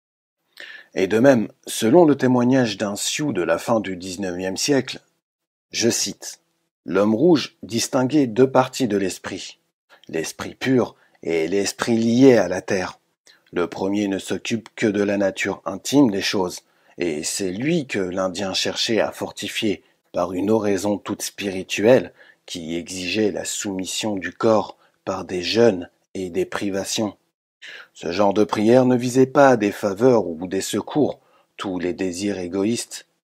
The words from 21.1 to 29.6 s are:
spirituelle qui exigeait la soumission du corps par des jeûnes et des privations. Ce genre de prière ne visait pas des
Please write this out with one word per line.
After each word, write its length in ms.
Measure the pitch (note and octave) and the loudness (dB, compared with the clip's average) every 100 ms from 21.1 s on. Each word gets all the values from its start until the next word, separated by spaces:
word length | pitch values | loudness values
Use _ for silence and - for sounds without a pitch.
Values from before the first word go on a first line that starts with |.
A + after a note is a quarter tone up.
| G2+ | -8
spirituelle 920 | - - G2+ F#2 F2+ - G#2+ B2+ E2 - - _ - | -8 -8 -8 -6 -6 2 6 6 4 -10 -20 _ -14
qui 300 | F2 D#2+ E2+ | -12 -8 -8
exigeait 560 | E2 F#2 F2+ G2+ G#2+ | -8 -10 -6 0 0
la 140 | D#2+ E2 | -2 -6
soumission 720 | - G#2 F#2+ F#2 - A2 G2 | -8 -6 -6 -6 -6 -4 -6
du 180 | F2+ | -8
corps 420 | - A2+ G#2+ F#2 - _ _ - | -2 2 2 0 -10 _ _ -10
par 180 | F#2+ | -10
des 180 | E2+ F#2 | -6 -6
jeûnes 480 | F2 G2+ A#2 F#2 E2+ _ _ | -2 4 4 2 -6 _ _
et 160 | G2 F#2 | -10 -6
des 160 | F2+ A#2 | -4 -4
privations. 720 | - G#2 G2 F#2+ - G#2 - _ _ _ _ - - - | -4 -4 -4 -6 -4 -4 -6 _ _ _ _ -20 -20 -20
Ce 180 | - D#2+ | -12 -6
genre 220 | F#2 G2+ | 2 2
de 100 | G2 | 4
prière 400 | G#2 - G#2+ B2+ | 0 2 6 6
ne 140 | B2+ B2+ | 6 2
visait 280 | B2 B2+ C3 | 0 2 4
pas 300 | D3 C#3 | 6 6
des 160 | A#2+ | 6